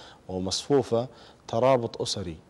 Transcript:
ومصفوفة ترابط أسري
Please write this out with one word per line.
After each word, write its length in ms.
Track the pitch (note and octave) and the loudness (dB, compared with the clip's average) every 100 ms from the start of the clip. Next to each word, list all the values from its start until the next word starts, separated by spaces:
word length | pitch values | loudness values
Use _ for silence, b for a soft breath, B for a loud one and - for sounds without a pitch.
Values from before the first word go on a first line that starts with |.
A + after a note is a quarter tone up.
| B B - | B B -10
ومصفوفة 800 | F#2 F#2 - - C#3+ - A2+ B2+ B B B - | -6 -4 -4 2 2 4 0 -2 B B B -6
ترابط 540 | A2+ B2+ C3 A#2 - | 2 4 4 0 -6
أسري 360 | A#2 G#2+ F2+ D#2+ | -6 -6 -8 -12